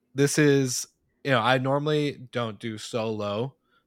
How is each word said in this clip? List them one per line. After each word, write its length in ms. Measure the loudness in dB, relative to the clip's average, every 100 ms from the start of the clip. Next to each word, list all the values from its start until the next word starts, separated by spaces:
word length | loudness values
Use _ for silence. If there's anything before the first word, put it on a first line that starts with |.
| _
this 240 | 0 2 4
is, 480 | 4 4 2 -4 -8 _ _ _
you 80 | 0
know, 80 | 2
I 180 | 4 2
normally 640 | 2 0 0 0 -2 -4 -8
don't 260 | -6 -6 -6
do 180 | -10 -10
solo 800 | -8 -4 -4 -4 -4 -4 -6 -8 _ _